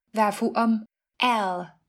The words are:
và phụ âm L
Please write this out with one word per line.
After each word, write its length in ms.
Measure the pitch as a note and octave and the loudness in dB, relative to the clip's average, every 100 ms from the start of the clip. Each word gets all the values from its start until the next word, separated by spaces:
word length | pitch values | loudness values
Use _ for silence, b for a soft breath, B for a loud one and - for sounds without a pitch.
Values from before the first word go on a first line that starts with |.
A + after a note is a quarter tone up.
| _ | _
và 180 | G#3+ G#3 | 0 0
phụ 200 | G3+ A3+ - | 0 -2 0
âm 280 | A#3 A3 A3 _ _ - | 2 0 -2 _ _ -2
L 380 | B3 A#3 F#3+ F3+ E3 _ | 0 0 0 -4 -8 _